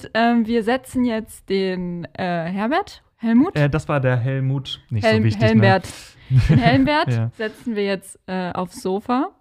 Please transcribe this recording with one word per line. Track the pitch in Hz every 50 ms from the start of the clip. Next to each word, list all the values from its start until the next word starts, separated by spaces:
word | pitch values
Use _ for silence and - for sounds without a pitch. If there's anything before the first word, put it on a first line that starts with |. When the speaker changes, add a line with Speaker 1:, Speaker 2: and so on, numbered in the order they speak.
| -
Speaker 1:
Und, | - -
ähm, | 220 233 233 240 233 220
wir | 214 233 233
setzen | 202 220 247 262 254 - - 254 247
jetzt | 247 226 220 220 - - - _ -
den, | 196 196 190 185 185 180 180 175 175 175 165 - -
äh, | - 190 175 175 170 160
Herbert, | 170 185 196 214 226 302 359 415 - - - _ _ _
Helmut. | _ - 226 226 240 302 392 - 151
Speaker 2:
Äh, | 147 147
das | 143 156 - -
war | 151 143
der | 131 127 123
Helmut. | 117 117 135 135 135 135 131 139 139 135 - - - - -
Nicht | 120 107 156
so | 220
Speaker 1:
Helm-, | 220 220 214
Speaker 2:
wichtig, | 214 208 202
ne? | 226 220
Speaker 1:
Helmbert. | 226 220 190 196 190 185 - - - - - - - - - -
Speaker 2:
<laughs> | 131 127 - -
Speaker 1:
Den | 160 -
Helmbert | 233 233 254 277 262 294 294 302 330 131
Speaker 2:
Ja. | 120 113 113 117 -
Speaker 1:
setzen | - 220 214 - - - 247 220
wir | 208 202
jetzt, | 202 196 190 - - - _ _
äh, | - 185 185 180 175
aufs | - - 185 180 - -
Sofa. | - 185 185 208 - - 247 254 320 403 - _